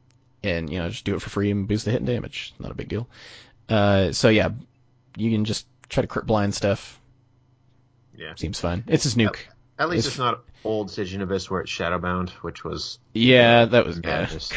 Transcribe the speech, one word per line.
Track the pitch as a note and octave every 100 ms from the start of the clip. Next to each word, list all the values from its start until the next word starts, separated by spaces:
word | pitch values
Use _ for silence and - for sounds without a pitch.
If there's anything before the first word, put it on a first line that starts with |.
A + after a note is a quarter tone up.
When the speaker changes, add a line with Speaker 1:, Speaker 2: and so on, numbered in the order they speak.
| _ _ _ _
Speaker 1:
and, | G#2 E2+ D#2+
you | F2+
know, | E2+
just | A2 -
do | F#2
it |
for | -
free | - G2+
and | G2+ G2
boost | G#2+ G#2+
the |
hit | A#2+
and | -
damage. | A#2+ - - - -
Not | -
a | -
big | -
deal. | G2+ B2 - - - - _ -
Uh, | A2 G2+ G2 F#2
so, | - A#2+
yeah, | G#2+ F2+ - - _ _ _ _ -
you | A2+
can | A2 G#2+
just | G#2 - _ -
try | -
to | A#2+
crit | C3 -
blind | G#2+ G2+ G2
stuff. | G2+ G2 - - _ _ _ _ _ _ _ _ _ _ _ -
Speaker 2:
Yeah. | D#2 D#2
Speaker 1:
Seems | - G2+
fine. | E2+ F2 A#2
It's | -
his | - G#2+
nuke. | G#2 - - _ _ -
Speaker 2:
At, | D#3
at |
least | F3 C#3
Speaker 1:
It's | B2+
Speaker 2:
it's |
not | B2 A#2 - -
old | G#2+ G#2+ G2+
Stygian | G#2 F#2 G2
Abyss | F#2+ F#2+ -
where | F#2
it's | -
Shadowbound, | - F2 F2 F2+ F2+ F2+ -
which | E2 -
was | E2 D#2+ - - _
Speaker 1:
Yeah, | A2 A#2+ B2+ A#2 A#2+ A#2
that | A#2 -
was, | E2+
yeah, | D#2+ D#2+
Speaker 2:
madness. | E2+ D#2+ -